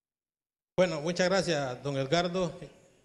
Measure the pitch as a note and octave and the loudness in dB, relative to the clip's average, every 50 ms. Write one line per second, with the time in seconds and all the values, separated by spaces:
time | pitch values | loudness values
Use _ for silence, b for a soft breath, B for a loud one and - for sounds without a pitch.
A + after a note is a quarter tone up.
0 | _ _ _ _ _ _ _ _ _ _ _ _ _ _ _ - F#3 F3+ D#3+ D3+ | _ _ _ _ _ _ _ _ _ _ _ _ _ _ _ 2 2 2 2 -2
1 | C#3+ E3+ F3+ F3+ F#3 F3+ F#3+ G3 E3+ - D#3+ C#3+ C#3 B2+ B2 A#2+ - C#3+ C#3 C3+ | -4 -2 0 2 2 2 2 2 2 2 0 0 0 -2 -4 -6 -6 -4 -2 -2
2 | C3+ C3 D#3+ E3+ F3 F3+ F3 F#3 F#3 E3 - - D#3 - - - - - _ _ | 0 0 2 2 2 0 0 -2 -2 -2 -4 -10 -16 -18 -20 -20 -20 -20 _ _